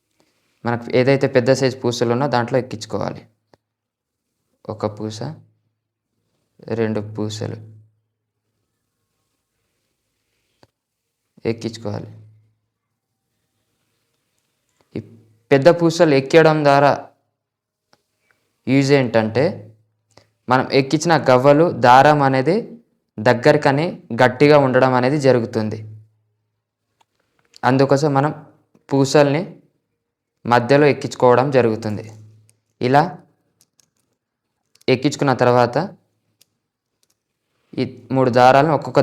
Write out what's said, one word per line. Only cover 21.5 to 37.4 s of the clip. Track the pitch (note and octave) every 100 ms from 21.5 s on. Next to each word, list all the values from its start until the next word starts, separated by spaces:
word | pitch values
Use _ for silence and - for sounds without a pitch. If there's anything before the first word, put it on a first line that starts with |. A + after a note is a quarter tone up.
| D3 F3 A#2+ A#2+
దారం | B2+ D3 D3 C3+
అనేది | C3 C3+ G#3+ - - _ _ _ - A#2+
దగ్గరకని | A#2+ D3+ D3 D3 C#3 F3 - - A#2
గట్టిగా | B2+ - D3 D3+ C3
ఉండడం | B2+ C3 B2
అనేది | B2+ D3+ C3
జరుగుతుంది. | B2 G#2+ A2 A2 G#2+ - - _ _ _ _ _ _ _ _ _ _ _ _ _ _ _ - A#2+
అందుకోసం | C3 C3+ C#3 D3+ C#3
మనం | D3 - - _ _ _ -
పూసల్ని | C#3 C#3 D#3 C#3+ D3 G3+ - _ _ _ _ _ _ _ _ A2+
మధ్యలో | A#2+ A#2 C#3+ D3
ఎక్కించుకోవడం | - A#2+ - B2+ A#2+ C#3 C3
జరుగుతుంది. | A#2 G#2+ A2 G2 - - - _ _ _ _ - B2
ఇలా | C#3 E3+ - _ _ _ _ _ _ _ _ _ _ _ _ _ _ _ _ -
ఎక్కించుకున్న | B2+ C#3+ - C#3+ A#2+
తర్వాత | B2 B2 A#2+ C#3 G3 - _ _ _ _ _ _ _ _ _ _ _ _ _ _